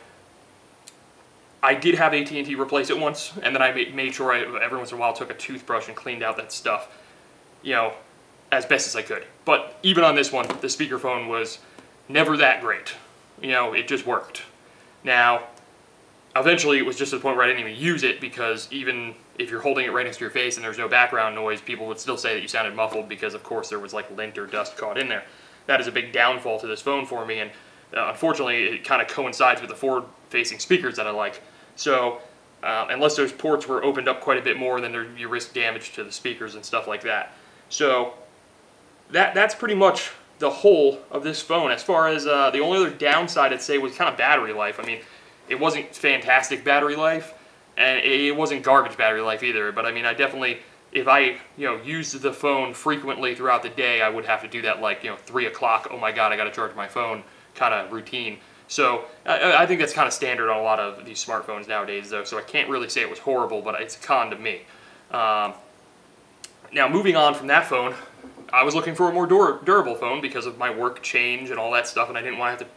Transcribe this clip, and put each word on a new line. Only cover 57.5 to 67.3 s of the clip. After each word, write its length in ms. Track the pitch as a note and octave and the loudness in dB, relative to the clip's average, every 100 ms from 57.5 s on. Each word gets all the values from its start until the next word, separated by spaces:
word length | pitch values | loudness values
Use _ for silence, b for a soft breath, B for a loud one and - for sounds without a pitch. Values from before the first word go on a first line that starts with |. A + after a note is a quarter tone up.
| - | 0
kinda 320 | A#2+ G#2+ F#2 | 0 0 -4
routine. 500 | A2 A2 B2+ A2+ G2+ B B B | -10 -8 -8 -8 -10 B B B
So, 380 | - C3 A#2+ - B - | 0 2 2 -6 B -2
I, 120 | E3 | 2
I, 240 | F3+ D#3 | 6 6
I 20 | F3 | 6
think 140 | F3 | 2
that's 140 | D3 | 0
kinda 180 | D#3 B2+ | 2 0
standard 400 | - C3 A#2+ A2+ | 0 -2 0 0
on 60 | A2 | 2
a 40 | |
lot 180 | A2 A2 | 2 0
of 260 | G2+ G2+ - | -2 -8 -14
these 180 | G#2+ | -10
smartphones 440 | - A2 - G#2 G#2 | -6 -6 -6 -10 -6
nowadays, 420 | G#2+ G2+ G2+ G2+ | -6 -4 -8 -8
though, 160 | G#2 G2+ | -8 -6
so 120 | A2 | -8
I 40 | |
can't 280 | G2+ D3+ C3 | -4 -2 0
really 200 | C3 A2+ | -2 -2
say 120 | B2+ | -2
it 80 | A2 | -4
was 100 | - | -4
horrible, 420 | - B2+ A2+ G#2+ | -2 0 0 -2
but 180 | G#2+ G2+ | -4 -4
it's 140 | A2 - | -6 -8
a 40 | |
con 300 | - C3+ A2 | 0 0 0
to 40 | G#2 | -4
me. 280 | A2 F2+ - B B B B | -6 -8 -12 B B B B
Um, 420 | A#2+ A2 G#2+ G#2 F#2+ - - _ _ _ _ _ _ - _ - | -2 0 0 -2 -6 -20 -20 _ _ _ _ _ _ -20 _ -6
now, 160 | C#3+ C3+ | 0 2
moving 260 | E3+ G3 D#3+ | 4 4 6
on 180 | D3 | 4